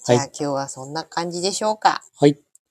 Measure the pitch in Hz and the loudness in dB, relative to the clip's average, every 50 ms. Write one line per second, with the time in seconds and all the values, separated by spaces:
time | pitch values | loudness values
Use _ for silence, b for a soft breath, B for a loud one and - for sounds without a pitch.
0 | - - 120 123 139 139 - - 151 143 139 135 139 135 - 131 131 139 147 160 | 0 2 2 2 2 -2 -6 -6 -4 -4 -2 -4 -6 -6 -10 -14 -14 -10 -10 -10
1 | - - - 165 175 175 170 175 175 196 190 - 214 214 214 - - 180 - - | -10 -6 -6 -6 -6 -4 -6 -4 -4 -4 -2 -2 -2 -2 -2 0 0 0 0 0
2 | - _ _ - 147 147 143 - _ _ _ _ _ _ | -6 _ _ 4 4 4 4 2 _ _ _ _ _ _